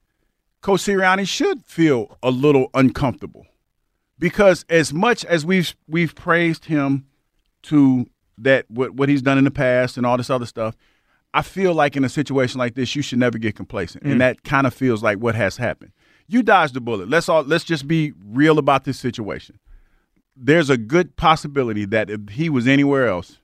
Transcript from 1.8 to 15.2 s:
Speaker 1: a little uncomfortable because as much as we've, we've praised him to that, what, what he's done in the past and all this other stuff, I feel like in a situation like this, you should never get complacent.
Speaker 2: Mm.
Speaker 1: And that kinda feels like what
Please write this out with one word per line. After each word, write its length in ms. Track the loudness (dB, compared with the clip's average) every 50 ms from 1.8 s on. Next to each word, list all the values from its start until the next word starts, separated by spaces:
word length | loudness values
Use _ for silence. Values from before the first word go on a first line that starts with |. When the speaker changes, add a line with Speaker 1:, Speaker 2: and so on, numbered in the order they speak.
| 2 2 2 0 -2 -8 -12 _
Speaker 1:
a 80 | -2 -2
little 380 | 0 2 2 4 4 4 2 0 0
uncomfortable 720 | 2 2 2 2 0 -4 -4 -4 -6 -12 -18 -18 -20 -20 _ _ _ _ _ _ _ _ _ _ _ _ _ _ _
because 480 | -4 -4 0 4 4 4 4 4 0 0
as 240 | 0 2 2 0
much 320 | -2 -2 0 0 0 -2 -2
as 220 | -2 -2 -2 0
we've, 280 | 0 0 0 0 -2 -6 _ _ -6
we've 260 | -2 -2 -2 -2 -4
praised 520 | -8 -4 -2 0 0 0 0 -2 -4 -6
him 400 | -4 -2 -2 0 0 -2 -4 -4 _ _ _ _ _ _ _ _ _ _ _
to 440 | _ 0 2 4 4 4 4 2 -2 -6 _ _ _ _ _
that, 340 | -4 0 2 2 2 0 -4
what, 240 | -6 -6 -6 -4 -2
what 140 | -2 0 2
he's 140 | 2 0
done 160 | 2 0 2 2
in 60 | 2
the 60 | 2
past 460 | 0 0 0 0 2 0 0 -2 -4
and 80 | -4 -2
all 140 | -2 -2 -2
this 100 | -2 -4
other 160 | -4 -4 -4
stuff, 320 | -8 -8 -8 -8 -8 -8 -12 _ _ _ _ _ _ _ _ _ _
I 80 | -6 -6
feel 320 | -6 -4 -4 -2 0 0
like 240 | 2 2 0 0 0
in 80 | -2 -2
a 60 | -2
situation 480 | -2 -4 -6 -2 -2 -2 -2 -2 -2 -6
like 160 | -6 -6 -4
this, 200 | -6 -6 -4 -4
you 60 | -6
should 180 | -6 -4 0 0
never 200 | 0 0 0 -2
get 180 | -6 -6 -6
complacent. 480 | -6 -12 -10 -8 -8 -8 -8 -10 -8 -4
Speaker 2:
Mm. 80 | -2
Speaker 1:
And 80 | 0 2
that 220 | 2 2 0 -4
kinda 280 | _ -2 0 2 2 0
feels 320 | -2 0 0 0 0 2
like 140 | 0 0 -2
what 180 | 0